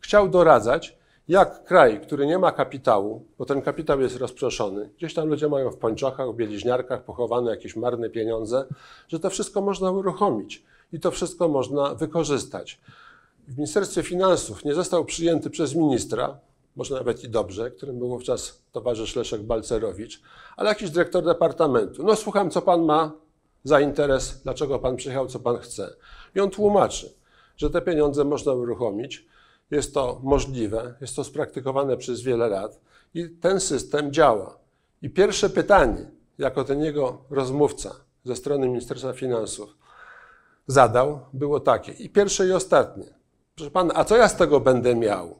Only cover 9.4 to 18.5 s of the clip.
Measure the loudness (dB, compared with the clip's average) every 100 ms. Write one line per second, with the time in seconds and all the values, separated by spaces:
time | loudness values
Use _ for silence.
9.4 | -6 -4 -4 -2 -2 -2 -4 0 0 0
10.4 | -6 -14 _ _ _ -4 -4 -2 -6 0
11.4 | 0 2 -2 0 -2 -2 -4 -2 0 -2
12.4 | -2 -10 -12 -18 _ -20 -20 -20 _ _
13.4 | -16 -8 -2 -2 -2 -4 -4 0 2 2
14.4 | 0 -8 -4 -2 0 0 -2 -2 0 0
15.4 | -2 -4 -2 2 2 2 -2 -4 -4 -8
16.4 | _ _ _ -12 -8 -4 -4 -4 -2 -4
17.4 | -2 -6 -8 -10 -12 -8 -6 -6 -4 -4
18.4 | -4